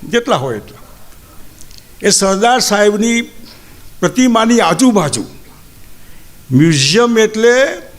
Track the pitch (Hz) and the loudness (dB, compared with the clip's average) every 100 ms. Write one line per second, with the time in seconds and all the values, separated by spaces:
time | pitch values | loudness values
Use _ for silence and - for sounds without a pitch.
0 | - 226 233 190 131 - - - - - | -4 -4 -2 -4 -4 -8 -12 -20 -20 -20
1 | - - - - - - - - - - | -20 -20 -20 -20 -20 -20 -20 -20 -20 -6
2 | 196 190 196 190 226 254 - 202 208 208 | -2 0 0 0 2 0 0 2 2 2
3 | 233 233 233 - - - - - - - | 0 -2 -4 -14 -20 -20 -20 -20 -20 -6
4 | 175 - 254 226 226 233 175 165 262 208 | -4 0 2 2 2 2 2 2 2 2
5 | 156 120 95 - - - - - - - | 0 -4 -10 -14 -20 -20 -20 -20 -20 -20
6 | - - - - - 127 160 151 135 185 | -20 -20 -20 -20 -2 2 4 2 0 0
7 | 240 226 220 220 226 247 277 - - | 2 2 0 2 2 4 0 -4 -14